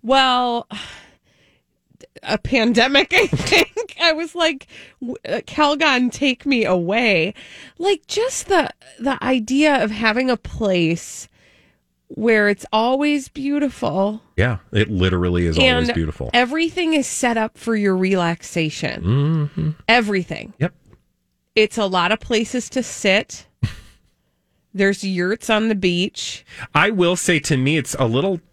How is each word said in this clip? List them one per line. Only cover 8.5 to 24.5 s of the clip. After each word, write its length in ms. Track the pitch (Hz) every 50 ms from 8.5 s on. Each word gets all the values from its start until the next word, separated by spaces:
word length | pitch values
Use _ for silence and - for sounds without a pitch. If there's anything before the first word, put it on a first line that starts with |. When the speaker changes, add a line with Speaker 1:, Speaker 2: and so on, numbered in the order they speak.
| 381 349 277 - - _ - - - -
Speaker 1:
the 220 | 226 269 262 - -
idea 600 | 254 262 262 220 220 254 277 302 302 285 262 220
of 80 | 214
having 380 | 214 208 233 220 214 240 262 254
a 80 | 247 -
place 880 | _ - - - 226 202 185 180 170 160 170 165 - - - - - _ _ _ _ _ _ _ _ _ _ _ _ _ _ _ _ _
where 400 | - - 214 233 226 214 208 208
it's 160 | 202 196 - -
always 560 | - 220 226 240 262 269 294 294 294 294 262 -
beautiful. 920 | _ - 269 277 285 294 285 269 240 - - - 147 180 196 202 214 226 _ _ _ -
Speaker 2:
Yeah, 200 | 95 123 117 - _ _
it 180 | - 104 107 -
literally 560 | 110 92 90 95 90 90 87 90 87 87 87 85
is 100 | 80 -
always 300 | 269 262 254 247 247 240
Speaker 1:
And 40 | 240
Speaker 2:
beautiful. 340 | - 82 - - - 65 62 -
Speaker 1:
everything 600 | 240 254 240 277 320 330 330 - 370 349 330 320
is 140 | 302 262 -
set 300 | - - - 247 233 226
up 200 | 220 220 _ -
for 180 | - 233 226
your 220 | 214 202 202 190 185
relaxation. 1040 | 190 185 190 185 175 170 170 - - - - 170 160 156 - - - - - - -
Speaker 2:
Mm-hmm. 680 | 87 120 135 143 151 165 160 147 147 - - 160 156 156 - - -
Speaker 1:
Everything. 680 | 226 247 233 202 202 190 175 - 160 - - - 202 _
Speaker 2:
Yep. 140 | 139 180 _ _ _ _ - _ _ _ _ _ _ _ _ _ _ _ _
Speaker 1:
It's 220 | 226 214 208 - 226
a 80 | 214
lot 260 | 196 185 180 170 180
of 80 | 214 220
places 500 | - - 240 214 233 - - 254 226 -
to 120 | - 262 247
sit. 640 | - - - - 208 185 208 - _ - - - _ _ _ -
<laughs> 40 | - - - - - - _ _ _ _ _ _ _ _ _ _ _